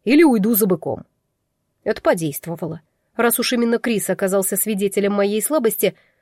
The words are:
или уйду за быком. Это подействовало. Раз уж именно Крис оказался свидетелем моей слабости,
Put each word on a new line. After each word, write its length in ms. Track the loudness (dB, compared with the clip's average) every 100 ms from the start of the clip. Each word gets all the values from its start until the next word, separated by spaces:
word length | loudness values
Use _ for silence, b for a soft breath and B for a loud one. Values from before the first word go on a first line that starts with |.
или 200 | 2 4
уйду 320 | 6 4 2 2
за 100 | 2
быком. 400 | 0 -2 -8 -10 _ _ _ _ _ _ _
Это 180 | -6 -2
подействовало. 800 | 0 0 -2 -6 -10 -8 -8 -10 -16 _ _ -2
Раз 240 | 0 0
уж 140 | 0
именно 260 | 0 0 0
Крис 300 | 0 -2 -2
оказался 460 | -2 0 0 0 -2
свидетелем 580 | -2 -2 -2 0 0
моей 280 | 0 0 0
слабости, 540 | 0 0 0 0 -2 b b b